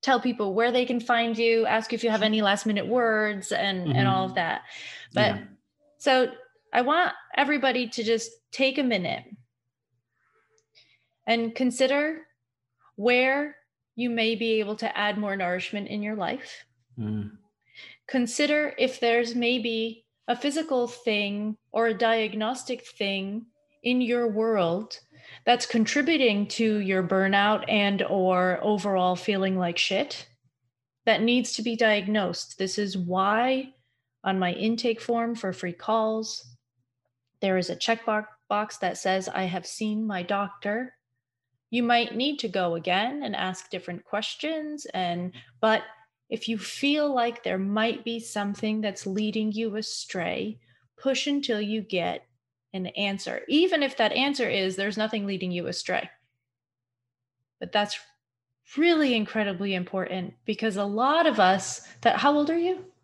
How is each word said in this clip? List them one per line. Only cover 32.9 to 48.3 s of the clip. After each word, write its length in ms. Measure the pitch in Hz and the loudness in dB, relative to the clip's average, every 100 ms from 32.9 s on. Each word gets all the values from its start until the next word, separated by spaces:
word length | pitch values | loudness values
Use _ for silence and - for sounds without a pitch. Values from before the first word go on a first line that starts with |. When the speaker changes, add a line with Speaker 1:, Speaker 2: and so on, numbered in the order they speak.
| 185 | -2
Speaker 1:
why 760 | 175 185 190 214 247 262 262 _ _ _ _ _ | -2 0 2 2 2 0 -2 _ _ _ _ _
on 140 | - 190 | -2 0
my 140 | 180 | 0
intake 480 | 175 214 226 240 226 | 0 -2 0 0 -2
form 340 | - 233 233 | -2 -2 -2
for 180 | 226 190 | -4 -6
free 200 | 185 180 | -4 -6
calls, 760 | 175 - 220 220 220 220 - - - _ _ _ _ _ _ _ _ | -8 -2 0 2 -2 -4 -10 -14 -20 _ _ _ _ _ _ _ _
there 160 | 196 185 | 0 0
is 140 | 175 | 0
a 60 | - | -4
checkbox 500 | - 226 233 214 214 - _ | -2 -2 0 -2 -4 -16 _
box 280 | 208 214 - | -2 -2 -4
that 200 | 185 180 | -4 -2
says, 300 | 190 190 190 | 0 0 -2
"I 160 | - | -4
have 220 | 185 180 175 | -2 -4 -8
seen 400 | - 220 214 220 | -6 -4 -2 -2
my 160 | 190 | -4
doctor." 720 | 175 202 196 - 202 214 254 _ _ _ _ _ _ _ _ | -2 -2 -2 -6 -4 -4 -6 _ _ _ _ _ _ _ _
You 120 | 233 | 0
might 320 | 233 240 233 | 4 4 2
need 240 | 214 269 285 | 0 -2 -2
to 80 | 220 | -4
go 260 | 185 175 | 0 0
again 480 | 170 165 180 226 285 | 0 0 2 0 -4
and 120 | 262 | -4
ask 360 | 202 185 180 - | -4 -4 -6 -10
different 340 | 185 - 175 | -10 -8 -12
questions. 800 | - 202 220 - 294 320 302 302 - | -6 -6 -6 -6 -6 -6 -6 -10 -8
And, 400 | - 180 175 180 - - _ | -4 -2 -2 -6 -8 -20 _
but 220 | 220 220 - - _ _ _ | 2 2 0 -18 _ _ _
if 180 | 226 - | -6 -4
you 120 | 220 | -6
feel 540 | - - 285 294 294 | -6 -2 2 2 2
like 300 | 262 240 240 | 2 0 -2
there 160 | - 185 | -4 -2
might 460 | 196 208 226 - | 0 0 0 0
be 160 | - 233 | -6 -8
something 640 | 226 | -6